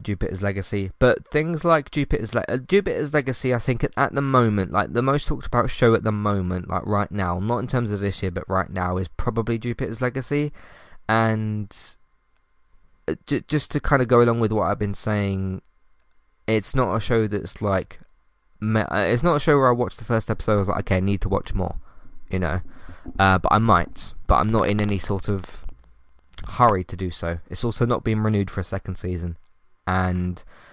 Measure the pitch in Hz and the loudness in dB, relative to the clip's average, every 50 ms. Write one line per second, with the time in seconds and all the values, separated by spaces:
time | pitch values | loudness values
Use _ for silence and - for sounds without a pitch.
0 | - - 101 - - - - 90 98 101 98 98 95 - - 101 98 95 - - | -4 -6 -4 -4 -4 -4 -4 -4 -4 -4 -4 -4 -6 -4 -4 -4 -4 -6 0 2
1 | - 123 107 - - - - 151 156 165 175 151 151 170 165 156 139 - - 151 | 4 4 4 2 0 -2 -2 -2 0 0 -2 -2 2 2 2 2 2 -2 -2 -2
2 | 143 - - - 110 110 - 120 - - - 131 127 - - 202 202 196 139 - | 0 0 0 0 0 -2 -2 -2 -2 0 -2 -4 0 2 2 2 2 2 -2 -2
3 | - 143 143 151 131 127 127 - - 131 123 120 - - 127 113 - - - - | -2 0 0 0 0 0 -4 -2 0 0 0 0 0 0 0 0 0 -2 0 0
4 | 139 - - 135 143 135 131 127 120 113 104 101 95 - - 95 98 - 78 113 | -2 0 0 -2 0 4 4 4 6 6 4 2 0 0 0 0 0 0 0 0
5 | 123 135 135 147 - - - - - - - 123 123 127 - - 127 120 113 110 | 2 2 2 0 0 0 -2 -2 -2 -2 0 0 0 0 2 4 4 4 4 4
6 | 87 110 107 104 104 104 101 98 92 90 92 92 87 - 85 92 - - 104 101 | 2 0 -2 0 0 0 0 0 0 0 -2 -4 -4 -4 -6 -4 -2 0 0 0
7 | 101 - - 104 98 90 87 90 95 110 120 120 107 123 - 127 120 107 104 98 | 0 -2 -2 -2 -2 -2 -2 -2 -2 -2 -2 -2 -2 -2 -2 0 0 0 -2 -2
8 | 98 101 95 - - 95 87 90 85 - 95 95 87 - 92 92 90 90 90 92 | -2 -4 -4 -2 -4 -4 -4 -6 -6 -2 -2 -2 -2 -2 -4 -4 -2 -2 -2 -2
9 | 92 - - - - 123 107 113 110 104 117 113 110 123 117 - 135 95 113 113 | -4 -4 -4 -2 -2 0 0 0 -2 -2 -2 -4 -4 -6 -6 -4 -6 -6 -4 -4
10 | 127 123 - 135 123 - 147 147 147 147 - - - - - - - - - - | -4 -4 -4 -4 -4 -2 -2 0 0 -2 -6 -10 -16 -20 -20 -20 -20 -20 -20 -12
11 | - - 110 113 113 110 110 110 107 107 107 107 104 101 - - - - - - | -4 0 2 4 4 2 2 0 -2 -2 -4 -4 -6 -8 -10 -16 -18 -18 -20 -20
12 | _ _ _ _ _ _ _ _ _ _ _ _ _ _ - _ - _ _ _ | _ _ _ _ _ _ _ _ _ _ _ _ _ _ -20 _ -20 _ _ _
13 | _ - 78 - - - 143 127 - - 151 151 - - - 151 - - 151 135 | _ -6 -6 -6 -4 -4 -4 -4 -2 -2 -2 -2 -2 -2 -4 -2 0 2 2 2
14 | 127 110 127 120 120 117 117 120 117 107 107 107 92 85 101 - 104 101 98 - | 4 4 6 6 6 6 4 2 2 2 2 2 0 0 0 0 -2 -2 -4 -4
15 | - 110 107 104 101 98 98 95 95 95 95 95 - _ _ _ _ _ - _ | -2 -2 0 0 0 0 0 -2 -2 -4 -4 -6 -8 _ _ _ _ _ -20 _
16 | _ _ _ - _ _ _ _ _ - 110 110 104 - - 131 127 101 90 110 | _ _ _ -20 _ _ _ _ _ 0 0 0 0 0 0 0 0 2 0 -2
17 | - - 123 113 110 104 104 104 - - - - - 104 98 95 - - - - | 0 2 2 2 2 2 0 -4 -4 -6 -8 -4 -2 0 0 0 0 -4 -10 -18
18 | - - _ _ _ _ _ _ _ _ _ _ 107 107 110 110 98 - - 95 | -20 -20 _ _ _ _ _ _ _ _ _ _ -2 0 2 2 0 0 0 0
19 | 101 85 110 120 156 175 165 147 - - 147 143 135 127 123 120 123 - - - | 2 2 2 2 4 2 2 2 4 4 4 6 6 6 4 4 2 -2 -4 -8
20 | - - 120 113 - - 113 - - - 107 104 98 95 87 - - - 95 92 | -4 0 0 0 0 0 -4 -2 0 2 2 2 2 2 0 -2 0 0 0 2
21 | 92 98 101 98 - 95 95 95 - - - 95 92 - - - - - - - | 2 2 0 0 0 0 0 0 0 -2 -2 -2 -2 -2 -4 -6 -8 -10 -14 -16
22 | - - - - - - - 95 92 80 76 92 - - - - - - - - | -16 -14 -12 -12 -8 -4 -2 -2 0 0 0 -2 -4 -6 -10 -12 -14 -14 -14 -14
23 | - - - - 95 95 95 92 - - - 107 113 113 101 87 85 - - - | -14 -10 0 2 4 6 6 4 4 4 4 4 6 6 4 4 4 0 -4 -10
24 | - - - - - - - 60 73 107 110 113 92 - 104 107 107 104 101 98 | -10 -10 -10 -4 2 4 4 4 4 4 2 2 2 2 2 0 0 0 0 -2
25 | - - 101 95 - - 101 95 92 - - - - - - - - - - - | -2 -2 -2 -2 -2 -2 -2 -2 -4 -8 -12 -10 -8 -8 -10 -10 -14 -20 -20 -20
26 | - - - - _ _ - - - - - - 123 117 104 95 90 - - 90 | -20 -20 -20 -20 _ _ -16 -14 -12 -8 2 4 4 6 6 4 0 -4 -6 -6
27 | 95 90 87 - - 85 85 82 - - - - - 117 110 - 120 120 123 - | -6 -6 -6 -4 -4 -4 -4 -6 -6 -10 -6 -4 -2 -2 0 0 0 0 0 0
28 | - 113 110 107 107 110 107 101 101 95 - - 90 - - 95 - - 92 - | 0 0 0 0 2 2 2 2 0 0 -2 -6 -6 -6 -6 -8 -6 -8 -8 -8
29 | - 90 90 87 85 87 85 - - - _ _ _ _ - _ _ - 92 92 | -6 -6 -4 -4 -4 -6 -8 -10 -14 -20 _ _ _ _ -20 _ _ -2 0 0
30 | 92 92 90 90 90 90 90 87 - - - - - - | 2 2 0 0 -2 -2 -4 -6 -10 -18 -20 -20 -20 -20